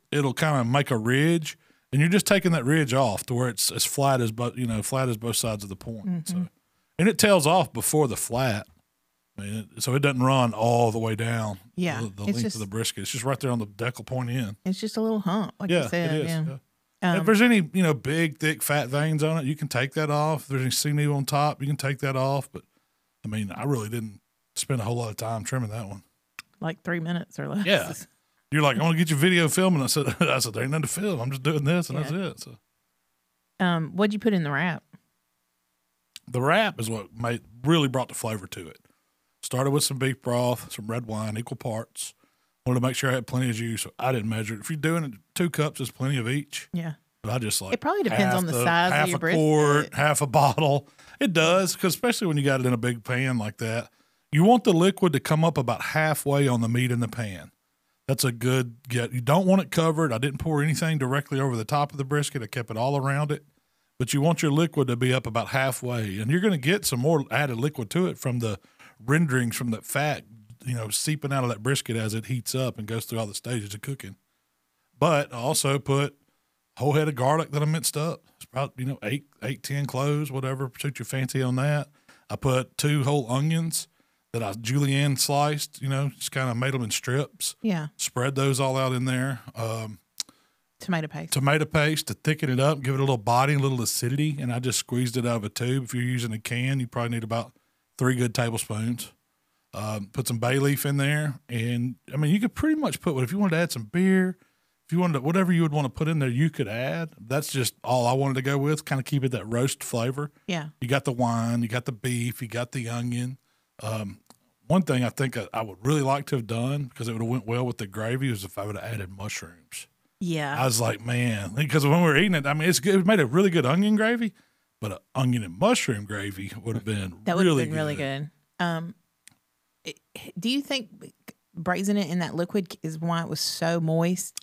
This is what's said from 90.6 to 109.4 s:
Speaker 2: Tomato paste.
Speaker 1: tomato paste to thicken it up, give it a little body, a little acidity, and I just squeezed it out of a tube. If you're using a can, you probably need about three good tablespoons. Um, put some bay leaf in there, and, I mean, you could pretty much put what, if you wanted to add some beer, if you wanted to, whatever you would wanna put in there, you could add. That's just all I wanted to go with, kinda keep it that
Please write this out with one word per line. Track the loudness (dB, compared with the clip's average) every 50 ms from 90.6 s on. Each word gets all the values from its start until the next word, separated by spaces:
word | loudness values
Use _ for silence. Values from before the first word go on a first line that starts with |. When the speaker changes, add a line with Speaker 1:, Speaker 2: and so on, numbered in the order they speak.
| _ _ _ _
Speaker 2:
Tomato | -6 -4 -4 -4 -4 -6
paste. | -8 -12 -8 -4 0
Speaker 1:
tomato | 2 4 4 4 4 2
paste | 2 2 2 2 2 2 0 -4 -6
to | -8
thicken | -4 -2 -2 0 0 0 0
it | 2 2
up, | 4 2 2 0
give | -2 -2 0
it | 2
a | 2
little | 2 2 2
body, | 2 2 4 4 4 4 4
a | 2
little | 2 2 0 0
acidity, | 0 -2 -2 -2 -2 -2 0 0 0 -2 -2 -4
and | -4 -4
I | -4 -2
just | -2 -2 -2 -2
squeezed | -2 -2 -2 -2 -2 -2 -2 -2
it | 0 0
out | 0 -2
of | -2
a | -4
tube. | -6 -4 -2 -2 0 -2 -2
If | -4 -4
you're | -4 -2
using | -2 -2 -2 -2 -4 -6
a | -6
can, | -6 -4 -4 -2 -2 0 -2 -2
you | -4 -4
probably | -4 -4 -4 -2
need | -2 -4 -4
about | -4 -4 -4 -4 -6 -10 _ _ _ _ _ _ _ _ 0
three | 2 2 2
good | 2 0 0 0
tablespoons. | 0 0 0 -2 -4 -6 -6 -6 -4 -4 -4 -4 -4 -8 -12 -16 _ _ _ _ _ _ _ _ _ _ _ -10
Um, | -8 -6 -6 -6 -6 -8 -6
put | -6 -4 -2 -2
some | -2 0
bay | 0 2 2 2
leaf | 2 2 2 0 0
in | 0 0 0
there, | 2 2 0 0 0 -2 -4 -8 -10 -8
and, | -6 -4 -2 -2 -2 -2 -2 -2 -4 -8 _ -8 -4
I | 0
mean, | 2 2 4
you | 2
could | 2 0 -2
pretty | 0 0 0 2 2
much | 0 -2 -4 -2
put | -2 -2 0
what, | 0 0
if | -2
you | 0 0
wanted | 0 2 2 2
to |
add | 0 0
some | -2 -6 -8
beer, | -4 0 2 4 6 6 6 4 2 -2 -6 _ _ _ _ _ _ _ _ _ -2
if |
you | 0 2
wanted | 2 2 2
to, | 0
whatever | 0 2 2 4 4 4 4
you | 4
would | 4 2
wanna | 2 0 0 -2
put | -2 -2 -2 0
in | 0 0
there, | 0 0
you | 2 2 2 2
could | 2 0 -4 -4
add. | -4 -4 -4 -4 -4 -4 -6 -8 -10 -14
That's | -8 -4 -2 -2 -2 -2
just | -2 -2 -2 -2 -4 _ -2
all | 0 2 2 4 4
I | 2
wanted | 2 2 0 0
to | 0
go | 0 0 0 0
with, | 0 0 0 -2 -2
kinda | -2 -2 -2 -2
keep | 0 0 0 2
it | 0
that | 0 -4